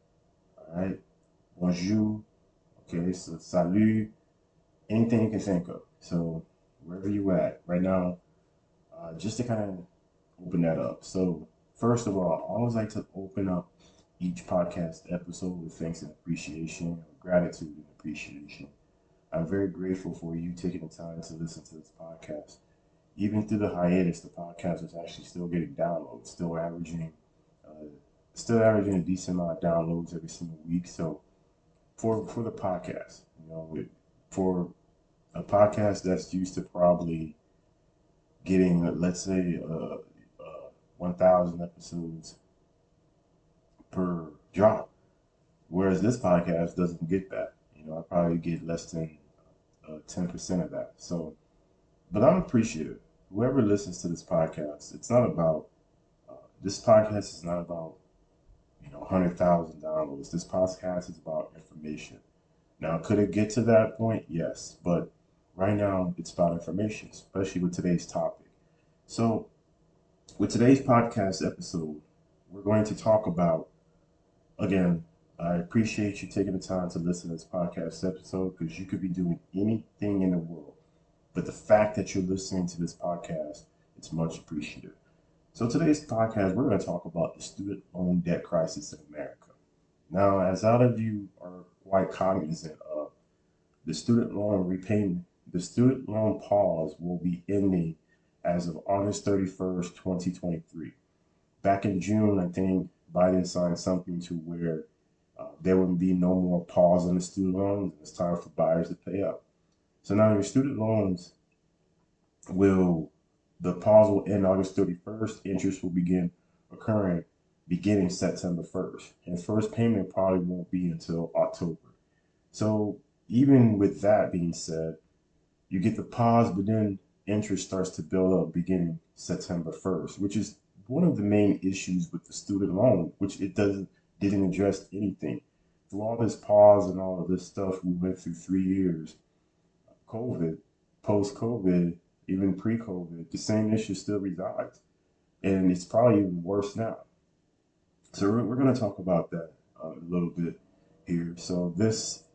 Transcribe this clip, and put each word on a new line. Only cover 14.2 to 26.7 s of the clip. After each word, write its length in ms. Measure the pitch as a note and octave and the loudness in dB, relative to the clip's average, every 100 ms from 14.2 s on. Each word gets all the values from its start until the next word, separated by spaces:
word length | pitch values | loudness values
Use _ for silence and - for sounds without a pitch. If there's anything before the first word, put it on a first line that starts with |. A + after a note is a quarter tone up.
| F2+ F2 - | -6 -6 -4
podcast 680 | F2+ F2 F#2 D#2+ - - | -2 -2 -4 -8 -8 -10
episode 520 | F2 F2 - F#2 F2 | -10 -10 -10 -8 -8
with 100 | D#2+ | -12
thanks 280 | - E2 E2+ | -8 -8 -8
and 100 | D2+ | -14
appreciation, 920 | - E2+ E2 - D#2 D#2+ - E2+ E2+ - _ | -16 -8 -6 -6 -10 -10 -8 -8 -8 -14 _
gratitude 500 | F2+ F2+ E2 - D#2 | 2 2 2 -6 -14
and 160 | D2 - _ | -14 -20 _
appreciation. 680 | D#2 - C#2+ C#2+ D2 - C#2+ _ _ _ _ _ - | -12 -12 -14 -18 -20 -20 -20 _ _ _ _ _ -8
I'm 160 | E2 E2 | -6 -2
very 200 | G2 F#2+ | 0 -2
grateful 460 | E2 F#2 F#2 F2 | -4 -4 -4 -4
for 220 | D#2+ E2 E2 | -10 -8 -6
you 160 | F2 | -6
taking 280 | F2 F2+ E2+ | -4 -6 -6
the 120 | D#2+ | -12
time 280 | - E2+ E2 | -14 -14 -12
to 120 | D#2+ D#2+ | -14 -10
listen 280 | E2 D#2 | -10 -10
to 120 | - D#2+ | -18 -20
this 160 | - _ | -20 _
podcast. 580 | E2 E2 - D2+ - - _ _ _ _ _ - | -18 -16 -12 -12 -12 -20 _ _ _ _ _ -6
Even 300 | G#2 G#2+ - | -2 -2 -2
through 120 | G#2 | -2
the 100 | G2 | -2
hiatus, 500 | F2 F2+ F#2 F2 - | 0 2 4 2 -2
the 100 | - | -12
podcast 540 | - E2+ - F2 E2 | -16 -16 -8 -6 -6
is 100 | E2 | -8
actually 320 | E2 E2 - - | -12 -14 -16 -14
still 220 | F2 F2 | -10 -4
getting 260 | F2 C#2+ C#2 | -4 -4 -4
downloads, 520 | E2 E2 C#2+ A#1+ - | -4 -4 -8 -16 -18
still 300 | - F2 E2 | -8 -6 -4
averaging, 560 | E2+ | -6